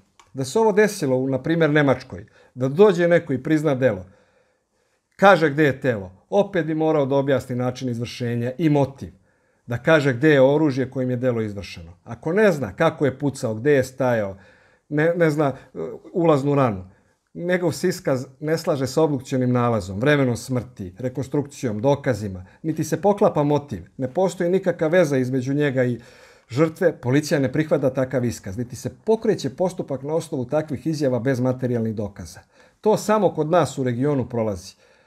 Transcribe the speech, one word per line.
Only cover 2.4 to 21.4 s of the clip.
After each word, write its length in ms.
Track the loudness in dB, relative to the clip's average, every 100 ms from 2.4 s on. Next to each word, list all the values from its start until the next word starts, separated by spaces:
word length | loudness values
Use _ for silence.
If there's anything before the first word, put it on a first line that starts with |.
| _
da 140 | -4 -2
dođe 400 | 6 6 6 4
neko 240 | 2 2
i 100 | -4
prizna 320 | 0 0 2
delo, 300 | 2 2 0 -8 _ _ _ _ _ _ _ _ _ _ 4
kaže 340 | 6 6 4
gde 140 | 2
je 160 | 2 2
telo, 300 | -2 -2 -8 -18 _
opet 360 | 0 2 -2 -2
bi 80 |
morao 320 | 0 2 2 2
da 100 | 0
objasni 400 | 2 0 -2 -4
način 320 | -4 -4 -6
izvršenja 640 | -6 -8 -6 -4 -4 -4 -2
i 100 | 2
motiv, 440 | 2 2 -4 -16 -16 _ _ _ _ -8
da 120 | -4
kaže 340 | 2 4 4
gde 180 | 2 4
je 120 | 6
oružje 480 | 6 4 2 0 -4
kojim 200 | -4 -4
je 60 | -2
delo 260 | 0 -2
izvršeno. 500 | -4 -6 -12 -16 -18 -20
Ako 280 | -16 -10 -4
ne 200 | 2 4
zna 240 | 2 -4 0
kako 280 | 0 2
je 140 | -2 0
pucao, 360 | -4 -2 -6
gde 180 | -2 2
je 120 | 2
stajao, 520 | 2 -2 0 0 -2 -8 -20 _ _ _ _
ne, 260 | -2 0 2
ne 140 | 2
zna, 160 | 2 -2
e, 320 | -2 -12 -12 -10 -12 -8
ulaznu 420 | 0 4 4 2
ranu, 300 | 2 2 0 -10 _ _ _ _
njegov 380 | -10 -4 0 -2
se 160 | -2 -4
iskaz 380 | -4 -4 -4 -6 -10
ne 180 | -4 -4
slaže 280 | -2 -2 -2
sa 160 | 0
obdukcionim 500 | 0 0 -4 -2 0
nalazom, 480 | 2 2 0 -4 -2
vremenom 360 | 2 2 2 -2
smrti, 580 | -4 -6 -6 -12 -14 -8
rekonstrukcijom, 840 | -8 -6 -4 -4